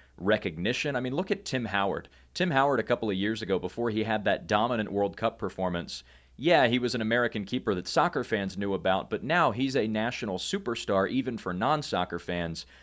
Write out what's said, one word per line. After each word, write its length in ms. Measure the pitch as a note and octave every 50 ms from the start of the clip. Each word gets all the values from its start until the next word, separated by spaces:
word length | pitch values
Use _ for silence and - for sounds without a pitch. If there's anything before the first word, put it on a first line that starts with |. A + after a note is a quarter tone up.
| - - _
recognition. 800 | - E2+ F#2+ G#2+ G#2+ - F#2+ D#2+ D#2 F2 G#2 B2+ - - D3+ C#3
I 60 | B2+
mean, 140 | B2+ B2+ B2+
look 180 | D3 F#3+ - G#3
at 120 | - -
Tim 200 | - - C3 A#2+
Howard. 440 | G#2+ G2 G2+ G2 G2 E2 - - - - - - _ -
Tim 180 | - F3+ F3+ D3+
Howard, 260 | C3+ C#3 C#3+ C#3 A#2+
a 60 | G#2+
couple 260 | - B2 - - A2
of 60 | G2
years 260 | F#2+ G2 G#2 A2+ A2 A2
ago, 160 | F2 F#2+ F2+
before 320 | F2+ F2+ - - A#2+ A#2+
he 140 | G#2+ A2 G#2+
had 200 | G#2 A2 G#2+ G2+
that 220 | G#2 G2 D#2+ -
dominant 460 | E2 G#2+ G#2 A2 A#2+ B2+ A2+ G#2+ G2+ -
World 240 | G2+ G2+ G2 F#2
Cup 220 | - - A#2 - -
performance, 640 | - F#2+ - - F#2+ F#2 F2 E2+ D#2+ - - - - - - - _ _ _
yeah, 320 | - B2+ D#3+ F3 D3+ C3+ A#2+
he 100 | A#2+ B2+
was 160 | A#2+ B2 A2
an 80 | A#2+ A2+
American 420 | G#2+ A#2 B2 A#2+ A#2 - A2+ G2+
keeper 300 | F#2 - B2+ - - G2+
that 140 | F2+ F2 -
soccer 340 | - - D3 F3 - C#3 B2
fans 340 | - - G#2 G2 F#2+ F#2
knew 180 | F2+ G2+ G2+ G2
about, 360 | F#2 E2 F#2+ F#2 F#2+ - -
but 140 | - G#2 -
now 260 | B2 D#3+ F3+ E3 C#3
he's 260 | G#2 A2 C3+ C#3 C3
a 120 | C#3 G#2+ A2
national 500 | A2 G#2+ A2 A#2+ B2 - - G#2+ F#2 F#2
superstar 720 | - - - G3 G3 - A#2 - - - G#2 F#2+ G2 -
even 260 | G#2+ B2+ C3+ B2+ A#2+
for 160 | G#2+ - F#2+ F2+
non-soccer 680 | F2+ G#2+ B2+ D3+ D3 C#3+ - - F#2+ F2 - - E2+
fans 440 | - - F#2 F2 F2 E2 E2 D#2+ - - - -